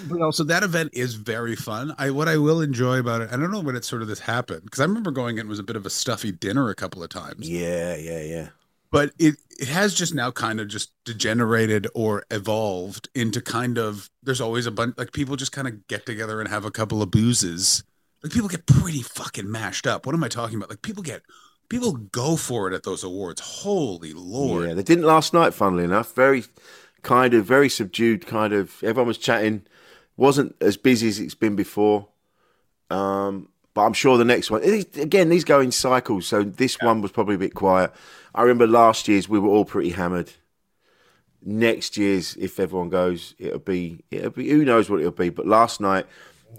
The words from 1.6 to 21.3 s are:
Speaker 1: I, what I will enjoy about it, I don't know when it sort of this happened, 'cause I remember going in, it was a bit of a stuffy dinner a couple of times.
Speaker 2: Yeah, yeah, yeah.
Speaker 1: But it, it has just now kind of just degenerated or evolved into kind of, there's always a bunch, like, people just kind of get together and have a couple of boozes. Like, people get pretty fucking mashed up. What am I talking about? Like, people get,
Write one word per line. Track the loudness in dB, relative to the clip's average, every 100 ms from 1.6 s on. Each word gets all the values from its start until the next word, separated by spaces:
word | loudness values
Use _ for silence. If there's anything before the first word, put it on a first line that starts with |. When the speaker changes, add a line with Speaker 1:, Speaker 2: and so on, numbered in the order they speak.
| -8 -8 -8 -6
Speaker 1:
I, | -4
what | -2 0
I | 2
will | 2 2
enjoy | 0 0 0 0
about | -2 -4
it, | -4
I | -6
don't | -4
know | -6
when | -6 -8
it |
sort | -8 -8
of | -8
this | -10
happened, | -6 -6 -6 -12 -12
'cause | -2
I | -2
remember | 0 -4
going | -4 -4 -6
in, | -8
it |
was | -10
a |
bit | -8 -10
of | -8
a |
stuffy | -6 -4 -4 -6
dinner | -6 -2 0 -2
a | -4
couple | -10 -10
of | -14
times. | -14 -14 -14 -8
Speaker 2:
Yeah, | -6 -4 -4 -4 -6
yeah, | -8 -10
yeah. | -8 -10 -12 _ _ _ _
Speaker 1:
But | 0 0 2
it, | 2 2 _ -12
it | -6
has | -2 0
just | 0 -4 -4
now | -4
kind | -4 -4 -4
of | -8
just | -10 -12 _
degenerated | -14 -6 -2 0 2 2 2 0 -2
or | -4 -2 -2 -4
evolved | -8 -4 -2 -2 -4 -8 -12 -12
into | -4 -4 -4
kind | -6 -6 -4 -2
of, | -4 -6 -16 _
there's | -6 -4
always | -2 -4 -4
a |
bunch, | -4 -4 -4
like, | -10
people | -6 -6 -6
just | -8
kind | -8 -8
of | -10 -10
get | -10 -8
together | -8 -6 -6
and | -6
have | -6 -6
a |
couple | -4 -2 -2
of | 0
boozes. | 2 4 2 0 -2 0 -2 -4 _ _ _
Like, | -6
people | -4 -4
get | -6 4
pretty | 4 4 -4
fucking | -8 -12 -12 -10 -8
mashed | -6 -6 -4 -4
up. | -4 -2
What | -2
am |
I | -2
talking | -4 -6 -8
about? | -10
Like, | -12
people | -12 -12
get, | -12 -14 -18